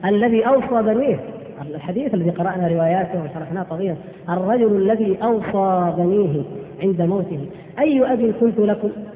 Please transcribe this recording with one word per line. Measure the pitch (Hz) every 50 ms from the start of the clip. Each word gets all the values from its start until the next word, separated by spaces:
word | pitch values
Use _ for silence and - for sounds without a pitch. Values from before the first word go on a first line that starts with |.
| 170
الذي | 185 208 208 226 247 226 220 220
أوصى | 233 269 269 247 269 247 233 214
بنيه، | 220 220 226 277 285 190 - - - - - - - - - 143
الحديث | 147 147 156 143 170 180 220 285 277 -
الذي | 185 165 170
قرأنا | 175 - 170 190 180 185 180 170
رواياته | 165 170 165 165 175 190 185 180 - 180 160
وشرحناه | 143 143 165 156 - 165 190 180
طويلًا، | - 165 165 190 196 165 147 - - - - - -
الرجل | 170 180 185 190 226 247 233 214 202
الذي | 196 190 202 226 214 220 196 190 190 214
أوصى | 233 226 214 - - 214 196 190 190 185 180 175 175 160
بنيه | 165 175 175 196 208 202 170 147 147 139 - - - - - - - -
عند | 196 190 165 170
موته: | 175 196 202 175 - 175 143 127 - - - - - - -
"أي | 277 320 285 262 254 262 262
أب | 226 233 226 208 -
كنت | 233 233 196 220
لكم؟" | 208 202 208 208 - - - - - - -